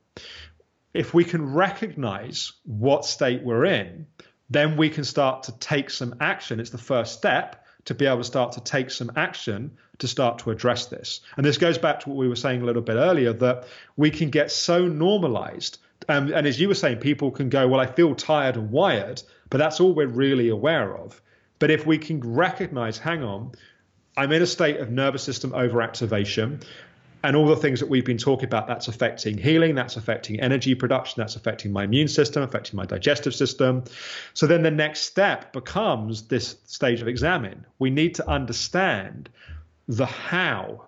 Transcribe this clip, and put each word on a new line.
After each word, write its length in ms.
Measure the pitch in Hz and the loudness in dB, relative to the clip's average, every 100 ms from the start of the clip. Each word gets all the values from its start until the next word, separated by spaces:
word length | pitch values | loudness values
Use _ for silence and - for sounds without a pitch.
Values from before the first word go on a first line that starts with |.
| _ - - - - _ _ _ _ | _ -20 -20 -20 -20 _ _ _ _
If 200 | - - | -4 2
we 100 | 170 | 4
can 300 | 170 170 143 | 4 0 0
recognize 1000 | 143 190 - 220 156 120 98 104 - - - | 2 0 0 -8 -6 -6 -6 -8 -10 -10 -12
what 400 | - 104 120 147 | -10 -2 2 2
state 380 | - - 135 127 | 0 -2 0 0
we're 220 | 127 117 | 0 2
in, 420 | 170 147 92 - - - - _ - | 2 2 -2 -12 -20 -20 -20 _ -2
then 260 | 143 156 156 | 2 2 4
we 140 | 156 | 2
can 140 | 156 | 0
start 400 | 139 - 135 131 | -2 2 2 0
to 140 | - 113 | -8 -14
take 320 | - 147 139 | -2 -2 -2
some 260 | - 123 120 | -6 -8 -4
action. 400 | 151 196 - 113 | -2 -2 -6 -8
It's 100 | 117 | -8
the 80 | 120 | -12
first 360 | - 127 110 | -2 -2 -2
step 500 | - 208 139 - - _ _ - | -2 0 2 0 -10 _ _ -10
to 80 | |
be 120 | 131 139 | 0 2
able 120 | 123 | 2
to 60 | |
start 280 | 117 135 127 | 0 -2 -2
to 80 | - | -4
take 300 | - 143 127 | -4 -4 -4
some 200 | - 117 120 | -6 -6 -2
action 600 | 180 - - 101 139 - _ - | -4 -4 -8 -8 -10 -14 _ -8
to 80 | 131 | -6
start 320 | - 123 117 | 0 0 0
to 100 | - | -4
address 360 | 107 120 120 - | -2 0 0 -4
this. 340 | - - - - - | -12 -12 -12 -10 0
And 100 | 143 | 2
this 120 | 151 | 4
goes 200 | 170 165 | 2 2
back 220 | 165 143 | 0 0
to 80 | - | -4
what 100 | 139 | -2
we 100 | 127 | 0
were 80 | 120 | 0
saying 260 | 139 127 | -2 -2
a 20 | |
little 180 | 120 120 | -2 -2
bit 140 | 117 113 | 0 2
earlier, 360 | 160 175 120 | 4 4 2
that 320 | 107 123 127 - - - - | 2 0 0 -6 -20 -12 2
we 140 | 151 | 2
can 200 | 151 156 | 2 0
get 200 | 147 143 | 2 2
so 360 | - - 175 180 | 0 2 2 2
normalized. 920 | 151 175 208 165 107 - - - - _ _ - | 2 2 2 2 -2 -4 -8 -10 -12 _ _ 0
Um, 240 | 147 139 | 0 2
and 140 | 156 147 | 2 2
as 140 | 120 | 2
you 80 | 190 | 2
were 60 | |
saying, 240 | 190 151 117 | 2 0 0
people 320 | 139 147 139 | 0 0 -2
can 180 | 131 131 | -2 0
go, 200 | 135 131 | 4 4
"Well, 120 | 131 | 4
I 60 | 127 | 4
feel 280 | 147 170 | 4 4
tired 420 | 127 - 151 135 117 | 4 0 2 2 -2
and 140 | 107 | -2
wired," 520 | 127 190 120 98 131 - _ - | 2 4 2 -2 -10 -16 _ -4
but 80 | 135 | 0
that's 220 | 156 156 | 2 4
all 140 | 185 | 4
we're 120 | 156 139 | 6 2
really 420 | 117 139 135 117 | 2 2 4 2
aware 480 | 107 143 160 101 95 | 2 2 2 -2 -6
of. 240 | - - _ _ _ _ | -12 -18 _ _ _ _
But 120 | 151 | 2
if 160 | - 151 | 4 4
we 120 | 156 | 0
can 220 | - 156 | 0 -6
recognize, 800 | 120 117 175 - 180 131 113 110 | -2 0 0 0 -6 -4 -4 -4
"Hang 240 | 156 165 | -4 -4
on, 300 | 120 98 127 - - _ _ _ _ - | -4 -8 -10 -16 -20 _ _ _ _ -2
I'm 160 | 139 | 2
in 100 | 160 | 4
a 40 | 170 | 2
state 320 | - 160 147 | 2 0 0
of 120 | 120 | -4
nervous 320 | 123 135 131 | 0 0 0
system 300 | 139 127 135 | -4 -6 -4
overactivation," 1120 | 123 123 117 113 - 110 110 101 - 113 143 - - - _ _ _ | -2 0 2 0 -4 -2 -2 -2 -2 -2 -6 -12 -20 -20 _ _ _
and 140 | 147 143 | 2 4
all 100 | 151 | 6
the 80 | |
things 240 | 156 151 123 | 4 2 0
that 100 | - | 0
we've 160 | 131 | 0
been 140 | 123 117 | 2 0
talking 280 | 139 131 135 | 2 0 0
about, 200 | 113 - | -2 -2
that's 220 | 117 - | -6 -8
affecting 500 | 110 117 - 110 104 | -2 -2 -2 -6 -2
healing, 380 | 139 160 165 139 | 4 4 4 2
that's 200 | 127 - | -2 -6
affecting 440 | 107 110 - 107 | -6 -6 -6 -2
energy 340 | 127 135 131 | 0 0 2
production, 460 | 127 127 131 - - | 0 2 0 -2 -6
that's 160 | 107 113 | -6 -6
affecting 340 | - 107 104 | -6 -6 -4
my 140 | 98 | -2
immune 240 | 101 127 151 | 0 2 2
system, 340 | - 131 147 | 2 2 0
affecting 340 | 131 - - 101 | -2 -4 -8 -8
my 80 | |
digestive 480 | 98 98 143 143 143 | -6 -2 0 0 0
system. 520 | - 131 - 131 127 127 - - - - | 0 -2 2 2 2 -4 -12 -14 -14 -12
So 140 | - 156 | 0 4
then 160 | 170 | 4
the 80 | 160 | 4
next 300 | 151 151 151 | 2 -2 -4
step 500 | - - 196 131 - | -4 2 2 0 -6
becomes 680 | 135 - 180 214 127 110 110 | -12 -6 -2 0 0 -4 -8
this 340 | 110 127 - - _ | -4 -2 -2 -10 _
stage 340 | - 131 120 | -2 0 0
of 60 | 117 | -2
examine. 580 | 123 147 180 101 - - _ | -2 0 0 -4 -10 -20 _
We 120 | 131 | 0
need 260 | 135 165 156 | 2 0 0
to 120 | - | -2
understand 1000 | 147 135 - - 175 185 110 98 - - - - 78 - _ - | -2 -2 -6 -2 0 2 0 -6 -12 -18 -20 -20 -20 -20 _ -6
the 200 | 113 131 | -2 -2
how, 760 | - - 175 175 110 95 - | -4 -4 0 0 -2 -6 -12